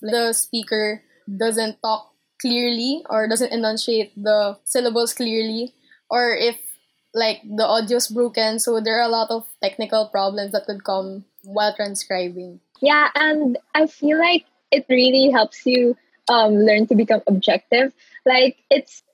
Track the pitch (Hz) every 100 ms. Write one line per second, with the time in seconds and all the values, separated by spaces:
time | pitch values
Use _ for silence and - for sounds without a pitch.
0 | 214 233 233 226 - 226 220 220 214 214
1 | _ _ - 196 226 220 220 214 226 220
2 | - _ _ - 254 240 240 233 247 302
3 | - 220 220 233 247 233 220 220 - 226
4 | 202 208 208 214 202 202 - 262 247 226
5 | 233 - 240 220 220 220 247 _ _ _
6 | - 240 240 226 233 233 - - _ _
7 | _ 220 226 214 214 214 220 220 220 240
8 | - 220 240 226 220 226 240 226 220 220
9 | 233 226 220 226 - - 196 196 214 220
10 | 214 202 196 202 196 202 - 196 202 190
11 | 190 190 - _ 196 202 208 214 202 196
12 | - 185 180 180 180 175 _ - 277 294
13 | 294 285 311 302 277 240 _ 302 311 -
14 | 294 311 339 349 - _ - 277 262 254
15 | 254 262 269 247 214 - 262 254 240 247
16 | _ _ - 240 214 208 220 208 220 214
17 | 226 214 - 190 - 175 - 240 269 -
18 | _ - - 254 254 - - 285 - -
19 | _